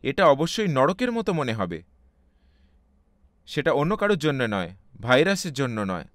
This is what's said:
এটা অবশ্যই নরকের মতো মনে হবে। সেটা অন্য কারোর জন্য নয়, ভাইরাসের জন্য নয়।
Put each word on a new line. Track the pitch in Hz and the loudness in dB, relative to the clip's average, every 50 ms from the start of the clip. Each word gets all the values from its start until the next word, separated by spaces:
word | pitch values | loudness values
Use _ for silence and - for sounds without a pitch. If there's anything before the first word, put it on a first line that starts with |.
| - | -4
এটা | 135 139 - 185 | -4 0 4 6
অবশ্যই | 156 139 135 160 175 - - 214 | 6 6 4 2 -4 -2 -2 -2
নরকের | 185 147 131 131 156 190 - 254 247 | 0 2 4 2 2 2 -2 -4 -2
মতো | 233 226 214 226 180 | -2 -4 -4 -2 -2
মনে | 156 143 123 110 | -2 -2 -2 -2
হবে। | 107 95 85 85 80 92 _ _ _ _ _ _ _ _ _ _ _ _ _ _ _ _ _ _ _ _ _ _ _ _ _ _ _ _ _ _ _ _ | -4 -4 -6 -6 -12 -14 _ _ _ _ _ _ _ _ _ _ _ _ _ _ _ _ _ _ _ _ _ _ _ _ _ _ _ _ _ _ _ _
সেটা | - - 151 135 165 | -8 -6 -2 0 0
অন্য | 139 143 147 170 214 | 0 0 0 0 0
কারোর | - 202 208 208 | 0 0 0 0
জন্য | 156 143 156 143 131 123 | 0 0 -2 0 0 -2
নয়, | 110 104 95 87 85 92 - _ _ - - | -2 -2 -4 -4 -6 -10 -18 _ _ -20 -10
ভাইরাসের | - 120 127 135 165 190 196 - - 175 131 | 2 4 4 4 6 2 0 -2 -4 -8 -4
জন্য | 131 139 123 117 110 | -4 -4 -4 -2 -4
নয়। | 104 95 92 82 - - | -4 -4 -6 -8 -8 -14